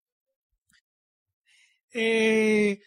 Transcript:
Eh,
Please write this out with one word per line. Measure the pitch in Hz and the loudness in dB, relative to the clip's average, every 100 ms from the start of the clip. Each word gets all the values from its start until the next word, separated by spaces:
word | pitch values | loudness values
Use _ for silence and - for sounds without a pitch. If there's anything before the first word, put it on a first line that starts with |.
| _ _ _ _ _ _ _ _ _ _ _ _ _ _ _ _ _ _ _ | _ _ _ _ _ _ _ _ _ _ _ _ _ _ _ _ _ _ _
Eh, | 233 226 226 220 220 214 214 208 202 | -4 -2 0 0 0 2 2 0 -4